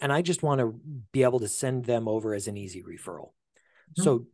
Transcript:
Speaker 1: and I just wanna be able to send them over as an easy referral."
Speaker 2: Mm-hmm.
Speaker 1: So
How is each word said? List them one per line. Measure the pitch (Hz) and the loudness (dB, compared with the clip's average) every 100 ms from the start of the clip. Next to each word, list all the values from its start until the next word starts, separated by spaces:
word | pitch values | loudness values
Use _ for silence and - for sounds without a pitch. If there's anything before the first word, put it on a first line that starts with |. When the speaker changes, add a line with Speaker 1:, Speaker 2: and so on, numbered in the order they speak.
Speaker 1:
and | 143 | 0
I | 147 | 2
just | 175 170 | 2 0
wanna | 151 139 113 117 151 135 104 | 2 2 2 -2 -12 -12 -4
be | 135 | 4
able | 123 123 | 4 4
to | 104 | 0
send | - 131 127 117 | -2 -2 -2 0
them | 117 110 | 0 0
over | 110 107 | -2 -2
as | 101 107 | -4 -4
an | 101 | -8
easy | 95 92 | -10 -12
referral." | 92 85 92 78 - | -14 -14 -12 -12 -14
Speaker 2:
Mm-hmm. | _ _ _ _ _ - - | _ _ _ _ _ -10 2
Speaker 1:
So | 175 120 120 | 4 4 0